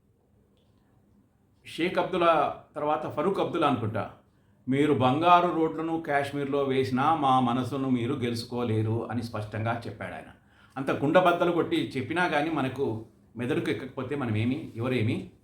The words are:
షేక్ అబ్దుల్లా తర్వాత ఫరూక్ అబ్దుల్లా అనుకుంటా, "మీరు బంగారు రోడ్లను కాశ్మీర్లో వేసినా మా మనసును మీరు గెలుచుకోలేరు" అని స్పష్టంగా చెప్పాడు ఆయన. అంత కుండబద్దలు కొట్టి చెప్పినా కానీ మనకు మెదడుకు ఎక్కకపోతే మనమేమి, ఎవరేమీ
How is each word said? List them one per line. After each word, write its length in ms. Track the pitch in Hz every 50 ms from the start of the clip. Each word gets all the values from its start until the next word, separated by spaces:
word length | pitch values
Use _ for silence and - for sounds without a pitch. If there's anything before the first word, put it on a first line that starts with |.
| _ _ _ _ _ _ _ _ _ _ _ _ _ _ _ _ _ _ _ _ _ _ _ _ _ _ _ _ _ _ _ _ -
షేక్ 320 | - - - 160 185 185 190
అబ్దుల్లా 680 | 170 - 190 175 170 170 165 151 131 - - - - _ -
తర్వాత 400 | 151 147 147 151 156 151 151 -
ఫరూక్ 260 | 151 151 190 190 -
అబ్దుల్లా 280 | - - 135 147 151 143
అనుకుంటా, 420 | 131 117 110 104 110 104 87 - - - _ _ _ _ _ _ _ _ - 123
"మీరు 260 | 131 139 151 147 143
బంగారు 680 | - 131 127 131 156 165 175 175 175 175 175 160 165
రోడ్లను 420 | 160 160 160 160 160 160 160 160 160
కాశ్మీర్లో 600 | 151 143 143 139 - 143 143 143 135 139 143 139
వేసినా 520 | 131 131 135 127 110 120 127 139 156 160
మా 260 | 156 143 135 131 131
మనసును 500 | 127 120 120 131 123 117 143 135 135 135
మీరు 240 | 127 120 113 117 113
గెలుచుకోలేరు" 920 | 104 117 120 113 107 - - 123 120 120 110 110 110 110 110 110 117 - -
అని 120 | 110 120 113
స్పష్టంగా 600 | - - 107 110 - - 107 107 113 - - -
చెప్పాడు 280 | 104 - - 98 90 85
ఆయన. 100 | 76 - - - - _ _ _ _ - - -
అంత 140 | 131 135 139
కుండబద్దలు 600 | 147 - 139 143 170 180 180 175 175 175 180 175 170
కొట్టి 400 | 165 - - 175 156 135 113 127
చెప్పినా 320 | 135 113 135 156 175 180 165
కానీ 220 | 156 147 147 165
మనకు 560 | 160 143 131 131 127 139 139 117 110 107 - - - _ _ _ -
మెదడుకు 340 | 117 123 123 156 175 170 170
ఎక్కకపోతే 460 | 143 107 131 127 - - 123 - 147
మనమేమి, 560 | 143 131 117 107 107 110 123 135 156 165 - -
ఎవరేమీ 540 | 110 117 131 127 117 107 117 147 185 185 - - -